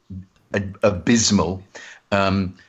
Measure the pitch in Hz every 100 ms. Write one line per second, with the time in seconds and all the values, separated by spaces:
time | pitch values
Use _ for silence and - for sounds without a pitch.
0 | - 92 - _ _ 104 98 95 107 92
1 | 104 120 101 101 82 95 - - - -
2 | - 101 98 98 92 -